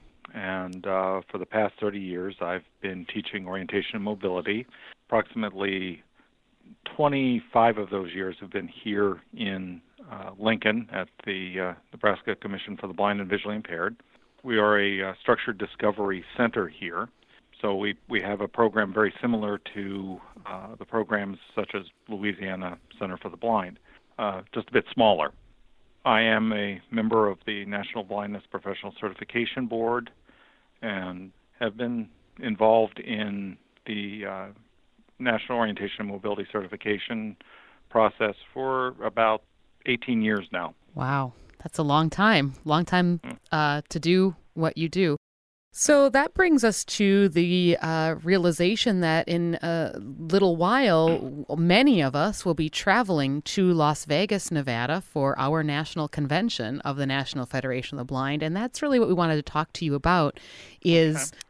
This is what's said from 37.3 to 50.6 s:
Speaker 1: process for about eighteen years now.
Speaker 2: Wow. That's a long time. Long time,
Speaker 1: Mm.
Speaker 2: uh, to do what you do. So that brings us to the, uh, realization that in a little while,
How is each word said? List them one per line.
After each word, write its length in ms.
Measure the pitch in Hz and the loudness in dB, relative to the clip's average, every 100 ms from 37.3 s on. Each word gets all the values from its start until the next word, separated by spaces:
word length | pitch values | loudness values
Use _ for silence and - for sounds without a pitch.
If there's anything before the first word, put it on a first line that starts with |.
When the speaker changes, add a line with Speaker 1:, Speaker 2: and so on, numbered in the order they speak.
| - - - - _ _ | -12 -20 -20 -20 _ _
Speaker 1:
process 440 | 117 110 - 107 - - 131 | 4 4 2 -4 -4 -14 -6
for 400 | 131 131 127 110 | -2 -2 -2 -4
about 400 | 110 117 110 110 _ _ _ _ - | -6 2 2 2 _ _ _ _ -4
eighteen 380 | 120 - 113 | -4 0 0
years 240 | 110 104 90 | 2 0 -2
now. 220 | 90 82 - _ 143 | -6 -8 -12 _ -6
Speaker 2:
Wow. 380 | 131 139 127 - - - | -2 -2 -4 -8 -20 -16
That's 160 | - - | -10 -4
a 60 | |
long 260 | 147 143 160 | 2 4 2
time. 460 | - 214 180 139 - 156 | 2 4 4 2 -4 0
Long 200 | 156 170 | 0 2
time, 340 | 180 175 170 | 2 2 0
Speaker 1:
Mm. 180 | - - - | -6 -14 -4
Speaker 2:
uh, 300 | 156 147 147 - | 0 2 0 -4
to 100 | 160 | -4
do 360 | 165 185 190 - _ 160 | 2 4 4 0 _ -2
what 200 | 160 - | -2 0
you 100 | 160 | -4
do. 280 | 185 175 147 _ _ _ _ _ | 2 2 0 _ _ _ _ _
So 360 | - - 285 277 | -2 6 6 8
that 240 | 269 311 | 4 2
brings 320 | - 370 285 226 | 4 6 6 4
us 180 | - - | 2 -4
to 440 | - 202 196 196 | 2 6 8 6
the, 480 | 165 175 180 175 170 | 4 4 4 4 4
uh, 340 | 160 160 160 160 | 2 0 0 0
realization 760 | 165 190 175 160 180 220 247 185 | 2 4 4 4 2 2 2 2
that 240 | 160 160 - | 4 2 2
in 280 | 170 170 165 | 0 0 -2
a 320 | 170 165 143 - | -2 -2 -2 -6
little 600 | 104 139 160 196 190 | -12 -10 0 4 4
while, 500 | 165 | 4